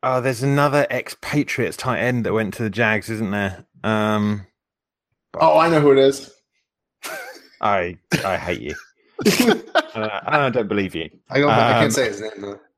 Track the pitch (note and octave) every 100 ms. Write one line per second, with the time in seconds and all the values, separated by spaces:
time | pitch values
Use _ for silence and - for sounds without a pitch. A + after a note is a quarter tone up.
0 | B2+ B2+ B2+ A#2+ C#3 C#3 C#3+ C#3+ C#3 B2+
1 | - - - D3 - - A2 - B2+ G#2+
2 | A#2 B2 G#2+ G#2+ G#2+ - A2+ G#2 A2+ G#2+
3 | F#2+ A2 A2 G2+ G2 F#2 - _ - G#2+
4 | G#2+ G#2+ G#2 G#2 G2 _ _ _ _ _
5 | _ _ _ - D#3+ D#3 E3 D#3+ D3 C3+
6 | C3+ C3+ - _ _ _ _ _ _ _
7 | - - - - _ _ - G2+ F2+ F2+
8 | _ - G2 F2+ F2+ F2+ C#2+ D#2 - _
9 | _ - G#3+ - A#3+ G3+ - D4 D#4 A2+
10 | G#2+ G2+ - D3+ C#3 A#2+ G#2 G2+ F#2+ D#2+
11 | D#2+ _ _ C3+ C#3+ A2 A#2 A#2 A2+ A2+
12 | A#2+ G2+ G#2+ G2 G2+ G2+ _